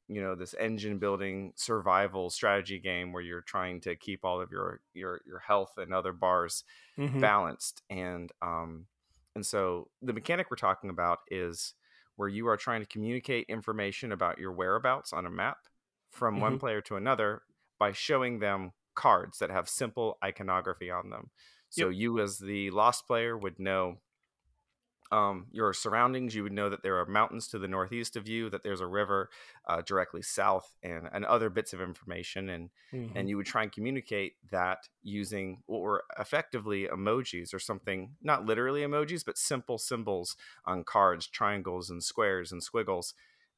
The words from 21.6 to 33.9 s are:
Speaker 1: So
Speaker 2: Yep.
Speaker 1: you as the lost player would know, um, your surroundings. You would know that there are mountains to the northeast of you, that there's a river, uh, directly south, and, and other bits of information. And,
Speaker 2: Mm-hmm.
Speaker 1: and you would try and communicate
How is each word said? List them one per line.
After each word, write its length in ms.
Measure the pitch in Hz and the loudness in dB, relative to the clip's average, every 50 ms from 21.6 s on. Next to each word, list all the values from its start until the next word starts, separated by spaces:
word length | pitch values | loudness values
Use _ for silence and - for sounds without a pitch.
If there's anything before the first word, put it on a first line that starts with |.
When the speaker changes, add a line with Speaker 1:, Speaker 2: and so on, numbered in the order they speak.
| _ _ | _ _
Speaker 1:
So 180 | - - - 92 | -2 2 2 2
Speaker 2:
Yep. 0 | |
Speaker 1:
you 320 | 92 95 110 117 117 113 | 2 2 2 2 4 4
as 180 | 104 101 95 98 | 2 2 0 -4
the 320 | 98 98 101 101 101 98 | -6 -4 -2 -2 -2 0
lost 360 | 92 104 107 120 120 - - | 4 6 6 6 6 2 0
player 300 | - 123 117 117 117 117 110 | 0 0 2 2 0 -2 -4
would 200 | 98 95 82 - | -4 -6 -6 -2
know, 420 | 95 95 95 95 92 90 85 - _ _ _ _ _ _ _ _ _ _ _ _ _ _ _ _ _ _ _ _ _ - 110 | -2 0 2 2 2 0 -2 -8 _ _ _ _ _ _ _ _ _ _ _ _ _ _ _ _ _ _ _ _ _ 0 2
um, 340 | 107 104 101 98 90 92 120 | 4 4 4 2 -2 -8 -10
your 220 | - 110 110 101 92 | -4 2 2 2 2
surroundings. 640 | - - 113 104 117 120 127 131 131 127 117 110 | 2 -2 0 4 4 4 4 4 0 -2 -2 -2
You 100 | 107 101 | -2 -4
would 80 | 104 101 | -2 0
know 160 | 104 101 101 | 0 0 0
that 120 | 101 - - | 0 0 0
there 160 | 95 95 90 | 0 2 2
are 80 | 87 | 2
mountains 420 | 87 101 107 110 - - 113 - - | 4 4 4 4 4 2 -6 -8 -8
to 100 | - 104 | -6 -6
the 80 | 95 95 | -4 -2
northeast 480 | 95 95 92 98 120 117 117 - - | 0 -2 -2 -2 -2 -6 -6 -6 -6
of 120 | 117 101 107 | -8 -8 -6
you, 200 | 113 113 113 107 | -4 -4 -4 -4
that 120 | 98 - - | -4 -6 -4
there's 180 | 101 98 90 | -4 -4 -2
a 60 | 92 | -4
river, 420 | 87 92 101 104 95 101 98 90 - - - - - - - - | -2 0 0 0 2 2 0 0 -2 -8 -20 -20 -20 -20 -16 -4
uh, 160 | - 85 85 85 | -2 -2 -2 -2
directly 400 | - 98 95 90 - - 87 95 | 0 2 2 2 0 -2 -8 -8
south, 540 | - - - 95 95 98 92 - - - _ - | -6 -2 2 4 4 4 4 2 -4 -20 _ -10
and, 260 | 90 85 82 85 - - | -8 -8 -8 -8 -6 -6
and 120 | 104 104 | -4 2
other 260 | - 113 117 113 107 | 4 4 4 4 2
bits 220 | 90 113 107 - - | 0 0 -2 -2 -4
of 80 | 87 | -6
information. 680 | 92 90 85 - - 92 87 90 87 - - 95 98 95 | -6 -6 -8 -10 -10 -10 -8 -8 -8 -8 -8 -6 -6 -6
And, 220 | 90 85 85 87 _ _ _ - - | -6 -8 -10 -12 _ _ _ -12 -10
Speaker 2:
Mm-hmm. 240 | 127 120 113 95 | -10 -8 -6 -6
Speaker 1:
and 120 | 101 98 98 | -4 -2 -2
you 80 | 101 | -2
would 100 | 101 98 | -2 -4
try 180 | - - 113 110 | 0 0 0 0
and 80 | 101 - | 0 -2
communicate 640 | 104 107 123 | -4 -4 -2